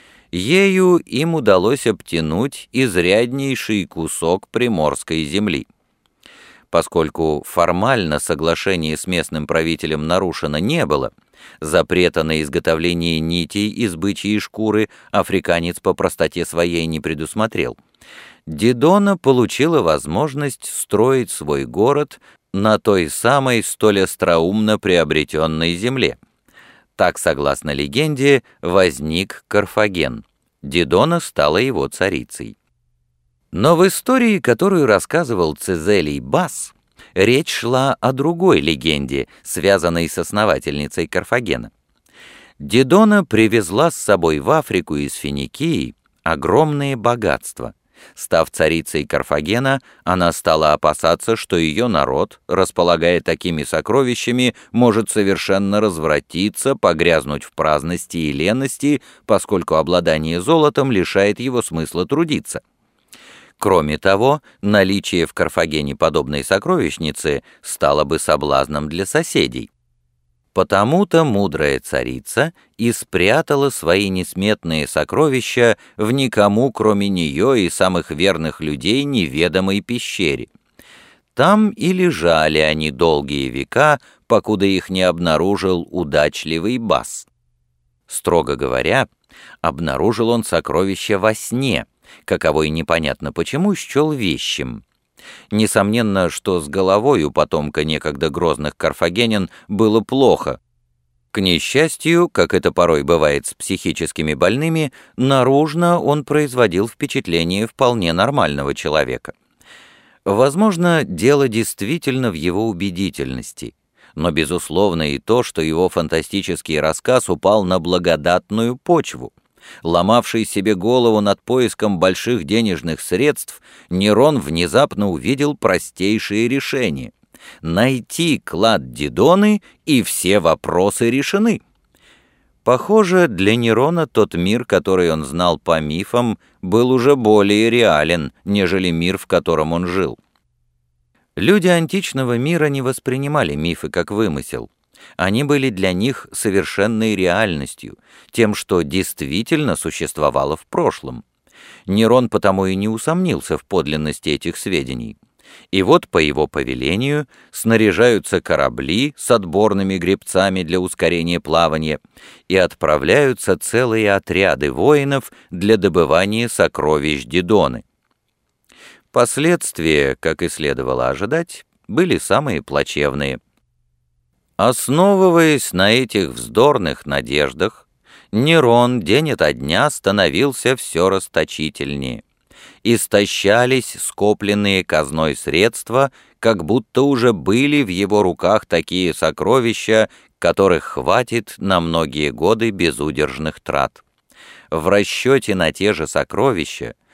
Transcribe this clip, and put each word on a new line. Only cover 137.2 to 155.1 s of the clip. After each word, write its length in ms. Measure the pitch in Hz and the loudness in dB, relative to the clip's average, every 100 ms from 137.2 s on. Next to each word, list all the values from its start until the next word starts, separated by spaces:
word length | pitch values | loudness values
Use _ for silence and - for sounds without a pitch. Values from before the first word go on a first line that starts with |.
| 110 107 101 104 113 | 6 6 6 4 2
реален, 640 | 120 107 76 78 85 69 _ | 4 4 4 2 0 -4 _
нежели 460 | 90 101 90 95 90 | -4 0 0 0 0
мир, 300 | 82 87 95 | 0 -2 -4
в 80 | - | -2
котором 460 | 87 85 80 78 | -2 0 0 0
он 120 | 85 87 | -2 -2
жил. 320 | 95 78 - _ _ _ _ _ _ _ _ _ _ _ - | -2 -4 -6 _ _ _ _ _ _ _ _ _ _ _ -2
Люди 320 | 107 208 180 | 2 4 4
античного 720 | 170 160 196 - 135 127 120 | 2 0 -4 -4 -4 -2 -2
мира 300 | 147 170 151 | 0 0 0
не 140 | 139 | 0
воспринимали 720 | 127 127 - 131 143 147 87 | -4 -4 -4 -4 -2 0 0
мифы 360 | 71 82 82 76 | -2 -2 -4 -4
как 200 | 87 82 | -4 -2
вымысел. 600 | 104 104 71 - 62 57 _ _ _ - - | 0 0 -2 -6 -10 -12 _ _ _ -16 -4
Они 260 | 95 113 | 0 0
были 260 | 143 143 131 | 2 0 0
для 240 | 95 95 | 0 -2
них 340 | 90 123 - - | 0 -2 -4 -12
совершенной 840 | - 110 95 - - 107 110 110 98 | -6 0 0 -2 -2 -2 0 -2 0
реальностью, 800 | 90 95 107 78 67 - 52 - _ - _ | 0 0 0 -2 -8 -12 -20 -20 _ -20 _
тем, 240 | - 107 101 | 2 2 2
что 260 | - 90 | 0 0
действительно 920 | 73 92 90 - 69 85 120 151 135 78 | 2 -2 -4 -6 -4 -4 -2 0 0 -2
существовало 800 | 82 - 78 - 73 64 69 80 | -6 -6 -8 0 0 0 -2 -4
в 80 | - | -6
прошлом. 580 | - 135 - 65 62 - _ _ _ - - - | -2 -2 -2 -12 -14 -18 _ _ _ -20 -16 -2
Нерон 440 | 104 113 127 117 | 2 4 4 2
потому 360 | - 98 95 95 | 0 2 2 0
и 100 | 95 | -2
не 120 | 104 | -4
усомнился 680 | 110 151 175 185 80 - 78 | -4 -2 -2 0 -2 -4 -8
в 80 | - | -2
подлинности 640 | 92 71 76 76 - 80 | -2 -2 -4 -4 -6 -4
этих 280 | 71 82 - | -4 -4 -8
сведений. 600 | 101 82 65 64 57 | -4 -4 -4 -8 -10